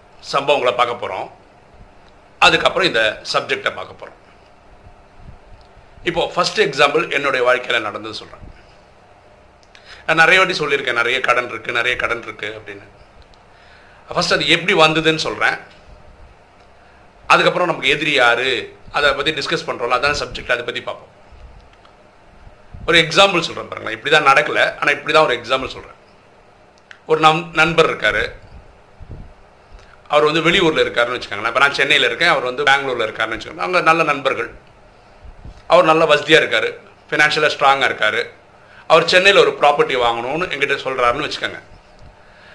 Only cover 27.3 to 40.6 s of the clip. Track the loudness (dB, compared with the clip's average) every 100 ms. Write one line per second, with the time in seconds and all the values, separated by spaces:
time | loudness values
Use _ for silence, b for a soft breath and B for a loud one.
27.3 | 2 0 0 2 4 2 2 -2 -2 -4
28.3 | -10 -20 -20 -20 -20 _ -20 -18 -18 -18
29.3 | -20 -20 _ -20 -20 b b -2 2 2
30.3 | 2 2 2 2 2 0 0 -2 -2 -8
31.3 | -6 -2 2 2 2 0 2 0 0 0
32.3 | 0 -2 -2 0 2 0 -4 -4 -4 -6
33.3 | -6 -10 -8 -2 0 2 2 0 -2 -2
34.3 | -4 -8 -12 -20 -20 -20 _ -20 -20 -20
35.3 | -20 -20 -10 2 4 4 4 2 2 4
36.3 | 2 2 -2 -2 -8 -18 -20 -6 0 0
37.3 | 2 0 2 2 4 0 0 -2 -2 -6
38.3 | -12 _ B B B B 2 4 4 4
39.3 | 4 4 4 2 4 0 0 0 -2 -4
40.3 | -4 -4 -4